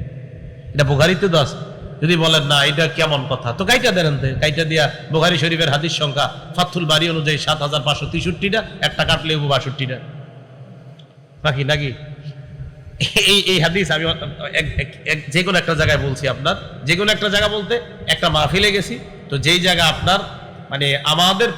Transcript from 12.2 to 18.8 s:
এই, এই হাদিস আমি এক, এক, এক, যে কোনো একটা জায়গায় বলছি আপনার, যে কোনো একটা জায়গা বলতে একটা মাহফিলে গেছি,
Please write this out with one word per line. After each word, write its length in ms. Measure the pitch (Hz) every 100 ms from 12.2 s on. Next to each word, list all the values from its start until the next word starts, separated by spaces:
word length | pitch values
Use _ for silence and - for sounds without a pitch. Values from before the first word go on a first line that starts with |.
| - - - - - - - - - 214
এই, 240 | 196 202
এই 200 | 180 185
হাদিস 320 | 165 185 165
আমি 140 | 156 160 165 147 - 147
এক, 200 | - 143 -
এক, 240 | - - -
এক, 260 | 151 139
যে 120 | 160
কোনো 140 | 185 180
একটা 180 | 170 156
জায়গায় 220 | 151 143
বলছি 300 | 139 131 135
আপনার, 280 | 120 151 196 - - 127
যে 100 | 175
কোনো 160 | 208
একটা 180 | 208 208
জায়গা 180 | 202 214
বলতে 340 | 208 180 233 - - -
একটা 220 | 160 170
মাহফিলে 420 | 151 147 180 208
গেছি, 280 | 202